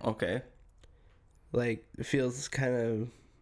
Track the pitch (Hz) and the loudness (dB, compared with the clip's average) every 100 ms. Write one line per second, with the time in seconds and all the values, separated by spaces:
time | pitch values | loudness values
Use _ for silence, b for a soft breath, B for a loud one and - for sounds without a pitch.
0 | - 107 85 113 - - - - - - | -2 -2 -2 -2 -4 -14 -20 -20 -20 -20
1 | - - - - - 123 120 110 - - | -20 -20 -20 -20 -4 0 2 0 -6 -10
2 | - 143 127 123 - - 131 123 117 110 | 0 2 2 0 -4 0 2 2 2 0
3 | 120 b b b | -2 b b b